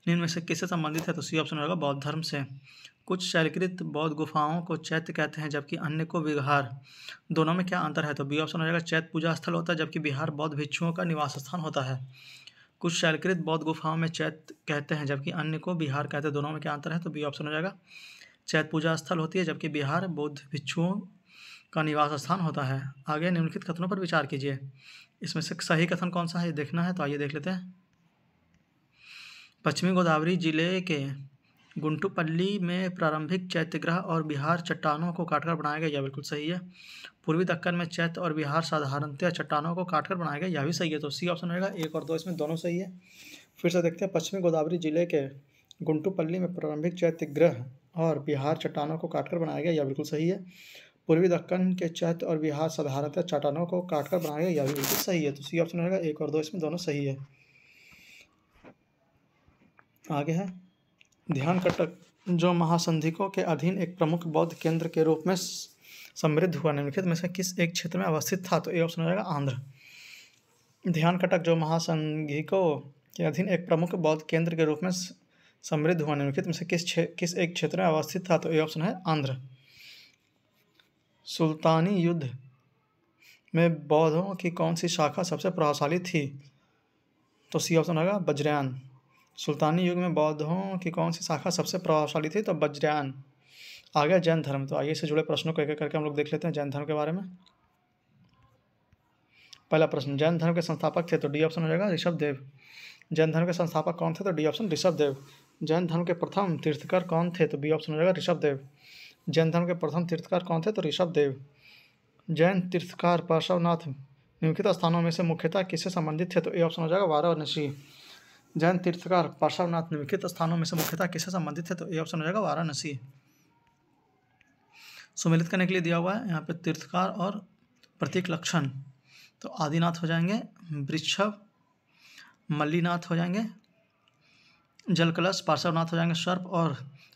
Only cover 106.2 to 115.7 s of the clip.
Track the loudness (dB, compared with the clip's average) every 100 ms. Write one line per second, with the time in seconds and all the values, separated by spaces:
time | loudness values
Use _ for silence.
106.2 | 0 0 0 0 0 -2 0 0 2 0
107.2 | 0 2 0 0 0 0 0 2 2 2
108.2 | 0 2 2 0 -8 _ -20 -20 -20 -14
109.2 | -2 2 4 4 2 0 0 0 0 -2
110.2 | 0 -2 2 0 0 0 0 2 2 4
111.2 | 2 2 -10 _ -20 -20 _ _ _ _
112.2 | -4 4 6 4 0 -2 -4 0 2 2
113.2 | 4 2 4 2 4 2 -2 -10 -14 _
114.2 | _ -2 0 2 2 4 4 4 2 2
115.2 | 0 2 0 0 -2